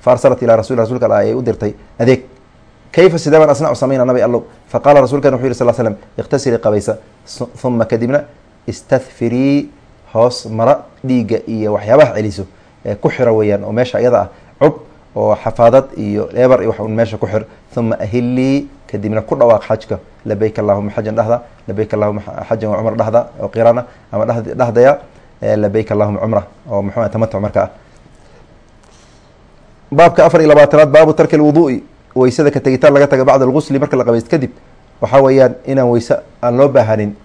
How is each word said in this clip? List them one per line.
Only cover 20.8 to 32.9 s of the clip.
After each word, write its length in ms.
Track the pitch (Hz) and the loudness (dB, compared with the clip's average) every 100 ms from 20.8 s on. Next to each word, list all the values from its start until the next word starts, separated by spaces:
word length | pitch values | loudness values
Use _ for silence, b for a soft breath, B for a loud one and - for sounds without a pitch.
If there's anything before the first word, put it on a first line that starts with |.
| 104 | -4
xajjan," 240 | 98 110 110 | -8 -6 -4
dhahda. 260 | 110 120 B B - | -2 -4 B B -12
"Labayk 260 | 101 107 | -8 -6
Allahumma 280 | 104 104 104 | -4 -4 -6
xa-, 220 | 98 - - | -12 -14 -8
xajjan 200 | 113 107 | -6 -4
wa 60 | 98 | -4
cumra," 180 | 110 110 | -4 -4
dhahda, 260 | 110 110 120 - | -2 -2 -2 -10
oo 60 | 101 | -10
qiraan 280 | 110 117 117 | 0 2 2
ah, 60 | 120 b b | -4 b b
ama 140 | 101 107 | -6 -4
dhahd-, 300 | 117 113 - | -4 -6 -4
dhahdaya, 440 | 123 117 127 147 - b b _ | -2 4 4 2 -4 b b _
ee, 140 | 110 107 | -4 -2
"Labayk 360 | 104 101 107 | 0 -2 -2
Allahumma 280 | 104 104 101 | -2 -2 -2
cumra," 240 | 110 110 98 - - | -2 -4 -4 -20 -8
oo 100 | 101 | -6
muxuu 180 | 98 107 | -6 -4
ahaa, 80 | 107 | -6
tamattu 300 | 110 110 98 | -4 -4 -4
marka 220 | 101 - | -4 -2
ah. 60 | 95 - _ _ _ _ b b b _ _ _ _ _ _ _ _ _ _ _ _ _ _ | -4 -6 _ _ _ _ b b b _ _ _ _ _ _ _ _ _ _ _ _ _ _
Baabka 340 | 139 170 170 165 | 4 4 6 4
afar 160 | 165 | 4
iyo 80 | 156 | 6
labaatanaad, 400 | 147 143 147 151 | 6 6 6 6
baabu 220 | 147 160 | 6 4
tarki 240 | 156 156 156 | 2 2 2
lwuduu'i, 460 | 151 147 160 123 - _ _ - | 2 2 2 -2 -10 _ _ 0
waysada 360 | 127 120 147 | 0 2 0
ka 80 | 143 | 2
tegitaan 340 | 139 131 151 | -2 2 4